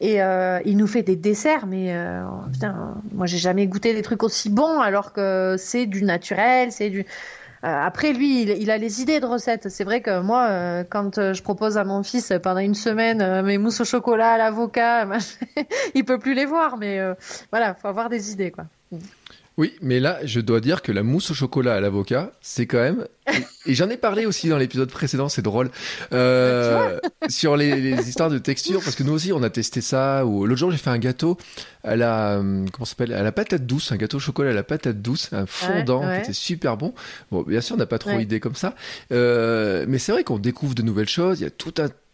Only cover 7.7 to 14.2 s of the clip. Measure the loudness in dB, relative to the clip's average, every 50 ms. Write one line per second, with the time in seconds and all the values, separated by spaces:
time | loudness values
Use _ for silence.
7.7 | -2 0 0 -2 -2 0 0 0 2 2 2 2 2 2 2 0 0 0 0 0
8.7 | 0 0 -2 -4 -4 -2 0 0 2 2 0 0 -2 -2 0 -2 -2 -2 -4 -8
9.7 | -6 -6 -2 -2 -2 -2 0 0 0 0 2 2 2 4 4 2 2 0 0 -2
10.7 | -2 -4 -4 -4 -4 -2 -2 -2 -2 0 0 0 -2 -2 -4 -4 -4 -2 -2 0
11.7 | 0 0 0 0 -2 -4 -4 -2 -2 -4 0 0 -2 0 0 0 0 2 2 0
12.7 | 0 0 0 0 0 2 2 2 2 2 2 2 2 2 2 2 2 2 2 0
13.7 | 0 0 -2 0 0 0 2 2 2 4